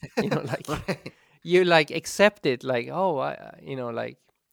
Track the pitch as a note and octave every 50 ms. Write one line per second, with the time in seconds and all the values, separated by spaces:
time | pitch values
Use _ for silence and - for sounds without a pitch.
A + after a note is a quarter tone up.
0 | - - - A#3+ - G3+ F3+ D3+ - A2+ - - - - D3+ - - - E3+ -
1 | - - - _ _ _ _ _ - E3 F3 F3+ F#3 F3 E3+ D#3+ D#3 - - E3
2 | - - - - G3 G#3 G3+ - - D3 B2 B2 - C3 B2+ A#2+ A#2+ C3 C#3 F3
3 | F#3+ F#3 D3+ C3 C3+ C#3+ - - - - - - - D3+ C3+ C3 B2 A#2 A2+ A#2
4 | A#2 A#2+ C3+ - _ _ _ _ _ _